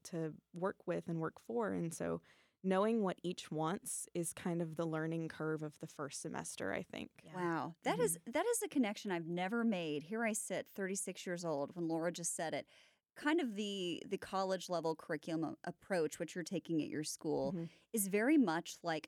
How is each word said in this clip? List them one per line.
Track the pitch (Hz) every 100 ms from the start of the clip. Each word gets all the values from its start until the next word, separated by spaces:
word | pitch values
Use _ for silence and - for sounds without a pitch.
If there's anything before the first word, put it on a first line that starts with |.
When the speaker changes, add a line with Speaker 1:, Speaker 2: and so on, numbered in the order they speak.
Speaker 1:
to | - 165 160 - _
work | 170 185 - -
with | 170 170
and | 165
work | 160 - -
for. | 233 202
And | 185 170
so | - 170 170 - - _ _ 185
knowing | 185 220 233
what | 190 -
each | 175 180 -
wants | 151 156 196 - - -
is | 175 165
kind | - 190 170
of | 165 160
the | 165
learning | 156 160 165 160
curve | - 156 156
of | 151 -
the | 160
first | - 131 -
semester, | 165 - 165 - 95
I | -
think. | 180 - - - 165
Speaker 2:
Yeah. | 180
Speaker 3:
Wow. | 175 160 151 -
that | 247 427
is | 466 -
Speaker 1:
Mm-hmm. | -
Speaker 3:
that | 285 427
is | 466
a | 403
connection | 294 208 214 208
I've | 170 165
never | 175 185 233
made. | 226 185 165 147
Here | 156 220
I | 226
sit, | 214 - 175 - -
thirty-six | 190 196 - 180 190
years | 175 170
old, | 143 139 175
when | 165
Laura | 165 175
just | 175 170 -
said | 160
it. | 156 - - - _ _ -
Kind | 294 320
of | 254 202
the, | 208 196 175 - -
the | 190
college | - 190 190 185 175
level | 170 160 160
curriculum | - 151 - 160 156 -
a-, | -
approach, | - - 185 156 -
which | 165
you're | 185
taking | 165 175 - 160
at | -
your | 139
school, | 151 - 156 143 135
Speaker 1:
Mm-hmm. | 175 165 - -
Speaker 3:
is | 226 196
very | 208 240 320
much | 208 160 - -
like | 170 156